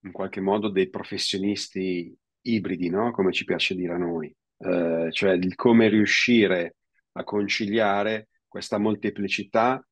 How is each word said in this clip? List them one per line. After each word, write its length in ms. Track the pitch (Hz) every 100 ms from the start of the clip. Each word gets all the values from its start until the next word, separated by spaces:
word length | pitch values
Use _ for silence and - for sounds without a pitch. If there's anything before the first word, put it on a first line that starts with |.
in 100 | 98
qualche 280 | - 95 98
modo 300 | 98 104 104
dei 200 | 95 92
professionisti 1300 | 92 87 98 - 98 98 101 - 95 95 87 85 - _ _
ibridi, 480 | 120 113 90 87 87
no? 220 | 95 117
Come 220 | 113 95
ci 100 | -
piace 320 | - 87 - 92
dire 180 | 87
a 40 | 87
noi. 360 | 87 82 76 _ _ _
Eh, 520 | 95 90 85 82 82
cioè 220 | - 101
il 220 | 92 92 -
come 340 | 123 117 110
riuscire 880 | 107 101 - - 120 98 92 85 _ _ _ _
a 100 | -
conciliare 1040 | - 104 101 - 104 113 104 101 107 107 - _ _
questa 300 | - - 107
molteplicità 1080 | 107 104 107 - 98 - 98 113 120 135 -